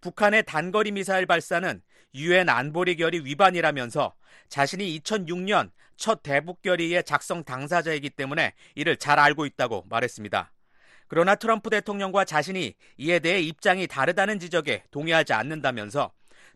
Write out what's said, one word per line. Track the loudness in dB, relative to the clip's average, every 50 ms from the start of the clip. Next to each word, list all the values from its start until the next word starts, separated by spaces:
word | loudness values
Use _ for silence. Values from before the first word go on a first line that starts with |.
북한의 | -14 -14 -2 2 4 4 4 4 2
단거리 | 2 -2 -4 -2 0 0 0 0 0 -2
미사일 | -4 -4 -2 0 0 2
발사는 | 2 0 0 0 -2 -2 -2 -2 -2 -6 -6 -12 _ _ _ _ _ -12
유엔 | -6 0 4 4 4 6 4
안보리 | 2 2 0 -2 -2 -2 -2 0 0
결의 | 0 0 -2 -2 -4 -6
위반이라면서 | -8 2 4 4 4 4 4 0 0 0 0 -4 -4 -2 -2 -2 -2 -4 _ _ _ -20 -20 _ _
자신이 | -2 0 0 0 0 -4 -6 -6 -6
이천육 | -8 -4 -4 -4 -4 -2 -4 -6 -6
년 | -2 0 0 0 0 -2 -6 _ _ _ _
첫 | -6 -2 -2 -2 -2 -2
대북 | 0 0 0 0 -2 -10 -8 -2
결의의 | 0 0 0 0 0 0 -2 0
작성 | 0 -2 -2 -2 -4 -6 -6 -6
당사자이기 | -8 -8 -8 -6 -2 -2 -2 0 0 -4 -4 -6 -8
때문에 | -8 -6 -6 -4 -2 -2 -2 -2 -4 _ -18 -16 _
이를 | 0 2 2 2
잘 | 0 2 4 6 6
알고 | 8 6 6 2 -2
있다고 | -6 -2 -2 -2 -2 -2 -6 -6 -4
말했습니다. | -2 -2 -2 -2 -4 -10 -8 -4 -4 -4 -4 -4 _ _ _ _ _ _ _ -20 -20 -20 _
그러나 | _ 0 2 4 4 4
트럼프 | 2 2 0 0 0 0 -2
대통령과 | -2 -2 -2 -4 -6 -6 -6 0 0 0 0
자신이 | 2 0 0 0 0 -4 -4 -6 -6 -8 _ _ _ _ -8
이에 | -2 0 0 2
대해 | 2 2 0 0
입장이 | -2 -4 -6 -2 0 2 2 2 -2
다르다는 | -4 -2 0 0 0 2 0 0 0 -2 -4
지적에 | -6 -2 -2 -2 0 0 -4 -4 -6 _
동의하지 | -10 -6 -2 2 2 2 2 2 0
않는다면서 | 0 0 -4 -6 -4 -2 -2 -2 -2 -6 -4 -4 -4 -4 -4 -6 _ _ _ -20 -20 -20 -20 _